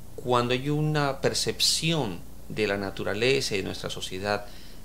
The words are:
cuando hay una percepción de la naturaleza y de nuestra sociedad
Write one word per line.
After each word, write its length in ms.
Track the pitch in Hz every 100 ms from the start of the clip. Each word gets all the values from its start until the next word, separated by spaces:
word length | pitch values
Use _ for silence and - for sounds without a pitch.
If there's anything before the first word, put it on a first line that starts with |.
| - -
cuando 380 | 123 123 120
hay 160 | 127 143
una 500 | 147 151 151 143 135
percepción 1000 | 123 110 - 110 - - 160 165 117 85 - - -
de 180 | 107 104
la 100 | 101
naturaleza 760 | 98 - 98 98 120 135 - 104
y 20 |
de 60 |
nuestra 260 | 98 92 95
sociedad 560 | - 92 92 101 104 - - - -